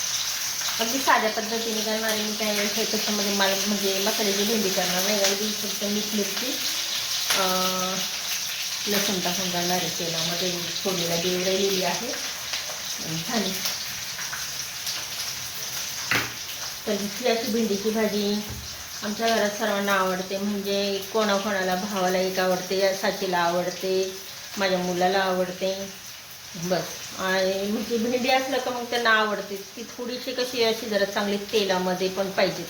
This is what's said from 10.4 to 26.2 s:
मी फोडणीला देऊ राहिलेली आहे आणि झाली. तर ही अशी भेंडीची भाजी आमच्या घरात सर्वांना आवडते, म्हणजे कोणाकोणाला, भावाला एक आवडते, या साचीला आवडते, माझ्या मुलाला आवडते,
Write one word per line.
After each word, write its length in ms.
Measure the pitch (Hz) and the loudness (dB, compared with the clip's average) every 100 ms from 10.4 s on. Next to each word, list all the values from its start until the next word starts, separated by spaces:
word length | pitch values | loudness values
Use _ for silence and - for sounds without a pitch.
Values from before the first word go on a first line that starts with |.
| 185 | 0
मी 100 | 175 | -2
फोडणीला 540 | 170 - 196 175 170 170 | -4 -2 -2 0 0 0
देऊ 280 | 180 180 | 0 2
राहिलेली 380 | 185 190 196 185 | 2 2 2 2
आहे 260 | 175 185 240 285 - - - - - - - - | 0 0 -2 -4 -4 -6 -6 -6 -6 -6 -6 -6
आणि 120 | 165 165 220 | -4 -4 -2
झाली. 240 | 233 190 190 - - - - - - - - - - - - - - - - - - - - - - - - - - - - - - - - 226 | 0 0 -2 -2 -4 -6 -8 -8 -6 -6 -6 -6 -6 -8 -6 -6 -6 -6 -6 -6 -6 -8 -8 -6 -6 -6 -6 -2 -2 -2 -8 -8 -8 -8 -6 -2
तर 60 | |
ही 460 | 202 202 - 247 226 | -2 -2 -2 0 0
अशी 140 | 226 | 0
भेंडीची 380 | 226 214 202 220 | 0 2 0 0
भाजी 520 | 220 208 208 202 208 214 - - - - - | 2 2 2 0 0 -4 -8 -10 -10 -10 -6
आमच्या 260 | 208 208 226 | -6 0 2
घरात 220 | 220 202 | 4 2
सर्वांना 420 | 202 220 202 202 | 0 0 0 2
आवडते, 460 | 196 185 185 185 196 | 4 2 0 -2 -2
म्हणजे 680 | 202 202 196 196 202 196 190 | -2 -2 0 0 0 -2 -2
कोणाकोणाला, 640 | 220 208 196 208 190 185 | 0 2 2 0 0 2
भावाला 440 | 185 202 202 180 185 | 0 0 0 2 4
एक 200 | 185 185 | 2 2
आवडते, 400 | 185 180 - 190 | 2 2 2 2
या 160 | 196 | 2
साचीला 440 | 190 208 190 190 175 | 4 0 0 0 2
आवडते, 800 | 170 175 180 - 190 185 190 - - - - - | 4 2 0 -2 0 2 0 -4 -10 -12 -8 0
माझ्या 200 | 196 185 | 2 2
मुलाला 400 | 180 175 180 196 | 2 2 4 4
आवडते, 840 | 190 185 180 180 190 190 196 - - - | 2 2 0 0 -2 -2 -6 -10 -14 -14